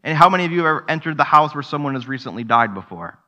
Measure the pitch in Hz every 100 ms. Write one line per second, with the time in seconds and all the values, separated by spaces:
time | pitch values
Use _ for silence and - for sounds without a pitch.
0 | 156 156 175 185 175 175 165 156 - 156
1 | 165 151 143 151 151 147 139 147 143 135
2 | 120 131 131 110 113 117 117 98 90 87
3 | 82 -